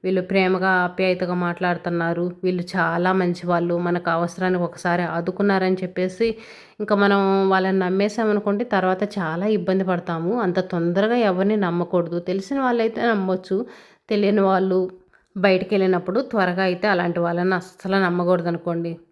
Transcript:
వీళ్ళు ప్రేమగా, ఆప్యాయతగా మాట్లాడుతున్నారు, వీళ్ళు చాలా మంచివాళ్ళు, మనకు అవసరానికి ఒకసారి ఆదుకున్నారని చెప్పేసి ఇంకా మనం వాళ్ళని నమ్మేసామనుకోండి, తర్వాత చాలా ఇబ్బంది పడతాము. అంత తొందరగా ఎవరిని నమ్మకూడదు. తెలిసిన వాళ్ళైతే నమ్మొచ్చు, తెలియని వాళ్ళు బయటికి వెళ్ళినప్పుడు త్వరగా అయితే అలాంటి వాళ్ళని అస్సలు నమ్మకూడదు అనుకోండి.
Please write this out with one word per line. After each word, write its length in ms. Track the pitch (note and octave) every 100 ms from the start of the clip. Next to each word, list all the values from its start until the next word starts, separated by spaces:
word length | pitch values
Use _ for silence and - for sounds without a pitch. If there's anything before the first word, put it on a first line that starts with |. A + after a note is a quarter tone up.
వీళ్ళు 200 | F#3+ F#3 F3+
ప్రేమగా, 400 | F#3+ F#3 F#3 F#3+ F#3
ఆప్యాయతగా 560 | F3+ F3+ F#3+ F3+ F3+ F3+
మాట్లాడుతున్నారు, 800 | F3 F3 F3+ F3 F3 E3+ E3+ E3+ F3 F3+
వీళ్ళు 240 | F#3 F3+ F3+
చాలా 400 | F#3+ E3 E3+ F3+ F#3
మంచివాళ్ళు, 560 | F3+ F3 F3 F3 F3 E3+
మనకు 300 | F3 F3 F3 E3
అవసరానికి 480 | F3 F3 F#3 F3+
ఒకసారి 400 | F3 - F3+ F3 F3
ఆదుకున్నారని 680 | E3 E3+ F#3 G3+ F#3+ F#3 F#3
చెప్పేసి 460 | F3+ F3+ F#3 F#3 A3+ A3 - - - _
ఇంకా 160 | G#3 G3+
మనం 240 | G3+ G3+ G3 G3 F#3+
వాళ్ళని 300 | F#3+ F#3 F#3+
నమ్మేసామనుకోండి, 840 | F3+ F#3+ G3+ G#3 A3 G#3 G#3 G3+ A#3+
తర్వాత 300 | G3 F#3 F#3 G3+
చాలా 340 | G3+ E3+ E3 G3+
ఇబ్బంది 360 | G#3+ F3 F#3+ F#3+
పడతాము. 460 | F3+ F3 E3 E3+ A#3+
అంత 200 | G3 F3+ F3+
తొందరగా 460 | F3 E3+ F3 G#3+ A#3+
ఎవరిని 340 | A3 F3+ F#3+ G#3+
నమ్మకూడదు. 560 | F#3 E3+ F3 F3+ E3+ F3 F3
తెలిసిన 320 | F#3+ F#3+ C#4
వాళ్ళైతే 400 | C4 A#3+ A3+ A3+ A#3
నమ్మొచ్చు, 460 | G#3+ F#3+ F#3 F#3 F#3+ B3 - - _ -
తెలియని 320 | G#3 G3+ G#3+ F#3+
వాళ్ళు 340 | F#3+ F#3+ F#3 F#3 - _ _ _ -
బయటికి 360 | G3 F#3 F#3
వెళ్ళినప్పుడు 480 | G3+ F#3+ F3+ F3+ G3 C#4
త్వరగా 320 | A3+ F3+ F3+
అయితే 240 | F#3+ F3+ G#3
అలాంటి 340 | F#3 F3 E3+ E3+
వాళ్ళని 300 | E3+ F3+ F#3
అస్సలు 400 | F3 - G3 G3
నమ్మకూడదు 480 | F#3 F3 F3 F3+ E3+
అనుకోండి. 400 | E3+ E3+ E3+ E3+ E3 -